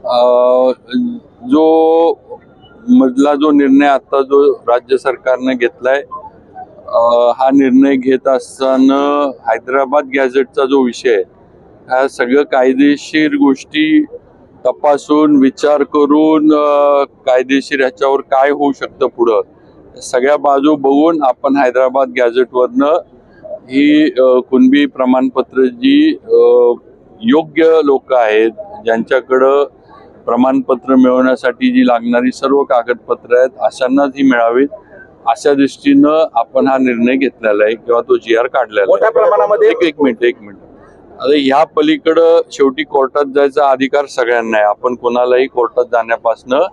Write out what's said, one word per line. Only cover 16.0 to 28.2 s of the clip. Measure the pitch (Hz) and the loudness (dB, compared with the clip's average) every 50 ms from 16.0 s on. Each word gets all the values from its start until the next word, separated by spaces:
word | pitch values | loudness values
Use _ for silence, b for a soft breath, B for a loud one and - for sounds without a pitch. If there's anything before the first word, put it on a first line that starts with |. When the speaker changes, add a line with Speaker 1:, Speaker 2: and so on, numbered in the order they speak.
| 147 139 147 151 156 156 156 156 151 156 151 | 0 2 2 2 2 2 2 2 2 2 2
Speaker 1:
अ, | 147 147 147 147 143 147 143 143 143 139 135 _ _ _ | 2 2 0 2 2 2 2 2 0 -2 -4 _ _ _
कायदेशीर | 135 127 127 131 127 135 139 131 - 147 135 | -2 0 0 0 0 -2 -2 -2 -4 -4 -2
ह्याच्यावर | 135 127 131 - 143 135 135 139 | -2 -2 -2 -2 -2 0 0 -2
काय | 131 _ 139 131 135 143 | -2 _ 0 0 2 2
होऊ | 143 143 143 143 135 | 0 0 -2 -4 -4
शकतं | - - - - - 131 | -4 -8 -14 -6 -4 -4
पुढं, | 123 _ - 120 117 110 101 95 _ _ b b b b - - - - - - | -4 _ -2 0 0 0 0 -2 _ _ b b b b -20 -20 -20 -20 -20 -16
सगळ्या | - - 127 123 139 147 | -6 -4 -2 0 0 0
बाजू | 147 139 143 139 139 135 151 151 | 0 0 0 0 2 2 0 -2
बघून | 143 135 135 139 143 151 165 170 156 143 | 0 0 0 2 2 2 2 0 0 0
आपण | 131 127 _ - 139 135 | -2 -2 _ -2 -2 0
हैदराबाद | 143 139 127 123 127 131 127 127 135 135 127 123 127 | 0 0 0 0 0 0 0 0 -2 -4 -2 -2 -2
गॅझेटवरनं | 123 120 117 123 131 120 - 127 123 120 120 127 139 143 160 175 - _ _ - _ B B B B | -2 0 0 0 -2 -2 0 -2 -2 -2 -2 -2 -2 0 -2 -2 -4 _ _ -20 _ B B B B
ही, | - - - - 120 127 135 143 147 151 151 156 | -16 -16 -16 -16 -6 -2 0 2 2 2 2 2
अ, | 147 - 120 131 131 127 127 123 - | 0 0 0 2 2 2 2 0 0
कुणबी | 131 127 127 131 135 147 143 | 0 2 4 4 4 2 0
प्रमाणपत्र | 139 - - 131 127 127 131 131 131 123 135 127 _ - 127 131 | -2 -2 -4 -2 0 0 0 -2 -2 -4 -6 -6 _ -2 -2 -2
जी, | 127 123 117 123 135 139 143 151 160 139 - _ | -2 -2 -2 -2 2 2 4 2 2 0 -4 _
अ, | 113 117 117 120 120 120 123 123 120 120 117 _ - - - _ _ - - | 0 2 4 4 4 4 4 2 2 0 -2 _ -20 -20 -20 _ _ -20 -8
योग्य | 110 113 135 156 165 156 143 151 160 165 160 160 151 | -2 0 0 0 0 -2 -2 0 2 2 2 2 2
लोक | 143 139 131 _ - 131 | 2 0 -2 _ -2 -2
आहेत, | 123 | 0